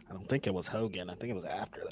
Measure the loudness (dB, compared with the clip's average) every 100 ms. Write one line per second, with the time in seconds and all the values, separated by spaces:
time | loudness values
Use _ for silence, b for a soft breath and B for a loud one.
0 | b -6 2 2 4 2 2 2 2 0
1 | -4 -4 -2 -2 -2 -2 -2 -4 -8